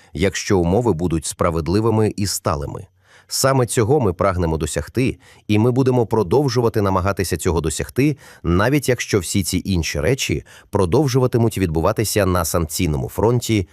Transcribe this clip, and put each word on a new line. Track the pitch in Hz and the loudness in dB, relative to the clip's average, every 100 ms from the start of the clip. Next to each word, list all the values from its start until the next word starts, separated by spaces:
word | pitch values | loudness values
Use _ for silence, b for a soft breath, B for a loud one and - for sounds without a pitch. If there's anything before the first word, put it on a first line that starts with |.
| b | b
якщо | 76 92 - - 98 | -2 -2 -2 0 2
умови | 85 101 117 | 4 2 2
будуть | 80 87 80 - | 0 0 -2 -4
справедливими | - 87 82 78 101 113 110 107 - | -2 -2 0 0 0 2 2 0 -2
і | 101 | -4
сталими. | - 107 73 69 - - b b b b | -4 -4 -4 -6 -10 -16 b b b b
Саме | - 135 135 120 | -2 2 2 0
цього | - 107 151 | 0 2 2
ми | 104 | 2
прагнемо | 82 98 90 85 80 | 0 0 0 0 -2
досягти, | 78 73 - - 131 - b b - | -4 -4 -4 -2 -2 -4 b b -2
і | 104 | 2
ми | 120 | 2
будемо | 123 131 127 107 | 2 2 2 2
продовжувати | 110 87 120 143 120 117 110 | 0 2 2 2 0 0 0
намагатися | 101 95 98 98 90 87 | 0 0 0 -2 -2 -2
цього | 92 82 | 0 0
досягти, | 78 - - - 147 135 B B | -2 -4 -4 -2 0 -2 B B
навіть | 82 87 113 147 - | 0 2 2 2 0
якщо | 123 - 104 | -2 0 -2
всі | 85 104 | 0 -2
ці | - 92 95 | -2 -4 -2
інші | 90 78 - | -2 -2 -2
речі | 78 - - 73 B B B | -2 -2 -2 -4 B B B
продовжуватимуть | 101 92 113 143 127 127 120 113 - | 0 2 2 2 2 2 2 0 0
відбуватися | 92 78 85 113 104 104 92 | -2 0 0 0 0 0 2
на | 90 82 | 0 0
санкційному | 90 80 - 85 73 60 | -2 -2 -2 -2 -2 -4
фронті | - 110 123 - 107 87 | -2 0 0 0 -2 -2